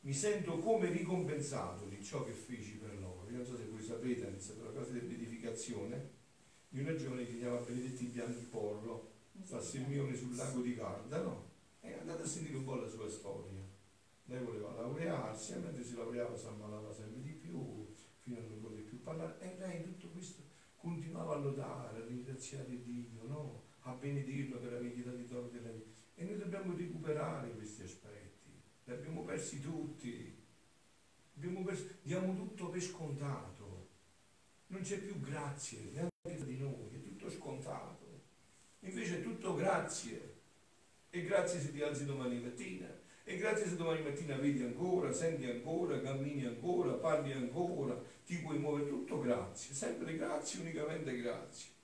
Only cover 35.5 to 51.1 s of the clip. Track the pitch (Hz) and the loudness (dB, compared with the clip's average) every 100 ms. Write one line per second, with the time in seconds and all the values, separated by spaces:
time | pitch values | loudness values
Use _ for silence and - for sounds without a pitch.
35.5 | 139 - 110 107 139 170 _ - 156 135 | -2 -4 -6 -6 0 0 _ -6 -4 -2
36.5 | 127 139 120 - 135 190 - - - - | 0 0 -2 -6 -8 -10 -6 -6 -4 -4
37.5 | - - - - - - - - - - | -4 -2 -4 -4 -10 -14 -16 -18 -20 -20
38.5 | - - - 185 233 175 175 117 - 185 | -20 -20 -10 -4 0 0 2 0 0 2
39.5 | 147 190 - - - 113 - - - - | 6 6 6 4 -2 -4 -6 -8 -14 -20
40.5 | - - - - - - 175 160 196 180 | -20 -20 -20 -20 -20 -6 -2 6 8 8
41.5 | 175 143 143 151 139 139 135 123 120 120 | 4 2 2 2 2 0 2 2 2 -2
42.5 | - 95 92 - - - - - 185 214 | -4 -4 -4 -6 -10 -14 -16 -4 2 4
43.5 | 214 185 170 165 160 143 139 156 135 143 | 4 4 4 4 4 2 0 0 4 6
44.5 | 135 120 156 180 180 135 - 165 147 127 | 6 4 2 6 6 6 4 4 4 0
45.5 | 120 156 165 160 139 131 135 143 143 123 | 0 2 2 4 2 2 2 2 2 0
46.5 | 113 170 175 - - 160 151 139 135 120 | 0 4 6 6 6 6 6 6 2 2
47.5 | 170 175 - 135 120 - - - 170 151 | 4 2 4 2 0 -4 -14 -4 -2 2
48.5 | 147 147 143 143 123 - 113 123 117 92 | 2 4 4 4 2 2 2 6 4 4
49.5 | - - 139 233 - - 160 170 - - | -4 -6 0 0 0 0 0 2 2 0
50.5 | 185 165 156 151 160 135 | -2 -2 0 2 2 0